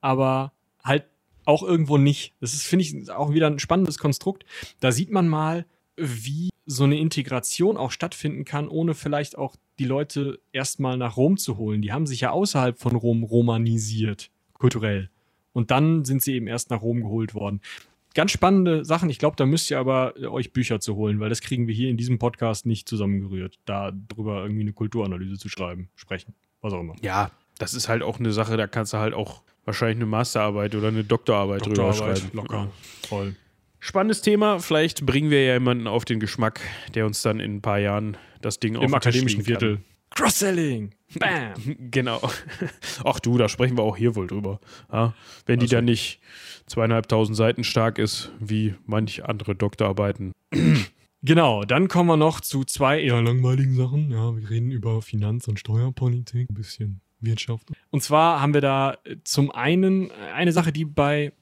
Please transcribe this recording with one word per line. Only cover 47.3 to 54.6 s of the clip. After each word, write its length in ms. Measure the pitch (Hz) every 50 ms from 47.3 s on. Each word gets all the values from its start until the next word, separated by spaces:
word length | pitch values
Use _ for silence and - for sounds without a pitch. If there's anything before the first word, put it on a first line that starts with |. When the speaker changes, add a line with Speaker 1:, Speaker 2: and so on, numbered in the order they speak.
| 110
Speaker 2:
Seiten 280 | 104 113 113 120 - 120
stark 340 | - - 123 113 113 113 -
ist, 340 | - 104 - - - - - -
wie 340 | 110 101 107 107 110 107 95 - -
manch 400 | - 107 107 110 107 - - -
andere 300 | - 117 104 - - 101
Doktorarbeiten. 800 | 95 107 101 - - 110 101 98 98 104 101 98 - 101 92 - _ _ _ -
<clears throat> 100 | 143 156 160 156 131 101 - _ _ _ _ _ _ -
Speaker 1:
Genau, 380 | 131 160 165 165 139 113 104 101
dann 240 | 101 123 139 185 190
kommen 220 | - 175 175 170
wir 80 | 165 156
noch 240 | 151 160 151 - -
zu 220 | - - 135 135
zwei 360 | - - - 143 131 143 156
eher 220 | 151 139 120 120 117
langweiligen 540 | 117 120 127 127 127 127 131 139 135 131
Sachen. 340 | 127 127 127 131 147 156 147
Ja, 260 | 123 113 110 120 117
wir 140 | 113 107 101
reden 200 | 113 117